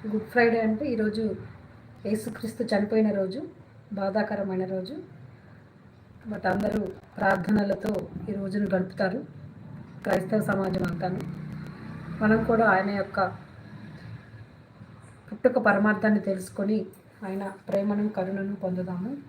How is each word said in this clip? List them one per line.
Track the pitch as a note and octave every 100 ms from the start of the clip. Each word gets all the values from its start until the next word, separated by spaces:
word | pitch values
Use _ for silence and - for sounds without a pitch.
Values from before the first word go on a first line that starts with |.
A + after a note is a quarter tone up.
| G#3+
గుడ్ | G#3+
ఫ్రైడే | - B3 A#3 A3+
అంటే | A3 A3
ఈరోజు | D4 A3+ G#3+ G#3+ G#3+ F3+ - - - - - -
యేసుక్రీస్తు | G3 G#3+ A#3+ - A3+ -
చనిపోయిన | A#3 G3+ G#3 A3 G#3+
రోజు, | G3 F#3+ A#3 F4+ - - - -
బాధాకరమైన | G3 G3 G#3 G#3 G3+ G3 F#3
రోజు. | F#3 F#3+ F#3 E4 - - - - - - - - - - - - A3
But | G3+ F#3
అందరూ | F#3+ G3+ G#3+ F#3 - - -
ప్రార్థనలతో | G3 F#3+ F3 G#3 G3+ - A3+ G3 E3+ - -
ఈ |
రోజును | G3 G3 G#3 G3
గడుపుతారు, | F#3 - - F#3+ A3+ D4 - - - - - - -
క్రైస్తవ | - G#3 - A3
సమాజం | G#3 G3 F#3+ F3+
అంతాను. | F3 - F#3 F#3 - - - - - - - - - -
మనం | G#3+ A3
కూడా | A3 A3+ A3
ఆయన | F#3+ G3+
యొక్క | G3+ F#3+ - F#3 - - - - - - - - - - - - - - - - - - - -
పుట్టుక | G#3 B3+ B3
పరమార్థాన్ని | G#3 G3 G#3 G3 G#3+ G3+
తెలుసుకొని | G3 F#3+ F#3 - G3+ G#3+ F#3 - - -
ఆయన | G3 G3 G3 F#3+ -
ప్రేమను, | G3 G3+ G#3 G#3
కరుణను | G3+ F#3 G3 G3
పొందుదాము. | G3+ F#3 F3+ F3+ F3+ G#3 C#4+